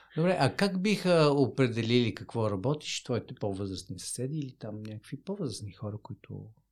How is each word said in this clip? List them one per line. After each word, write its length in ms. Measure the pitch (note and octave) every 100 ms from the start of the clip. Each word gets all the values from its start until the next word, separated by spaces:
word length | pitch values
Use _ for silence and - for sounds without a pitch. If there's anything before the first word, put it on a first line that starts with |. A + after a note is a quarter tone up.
| - D#3
Добре, 220 | F3 E3+
а 160 | C3+ -
как 260 | G3+ F#3
биха 500 | G3+ G3+ F3+ E3+ D3
определили 840 | C#3+ B2 - B2+ A2 A2 B2 A#2 -
какво 360 | - A#2 G#2+
работиш 520 | G2+ A#2 D3+ - -
твоите 320 | - A2+ - B2+
по-възрастни 640 | G#2 F#2+ G2 F#2 F#2 F#2
съседи 380 | - - C3 D#3
или 180 | C3+ -
там 280 | A2 G#2+
някакви 400 | G#2+ G#2+ - C#3
по-възрастни 500 | - G3+ D3 G2 G#2
хора, 240 | - G#2+ G#2
които 480 | - G#2 - G2+ G#2+ - _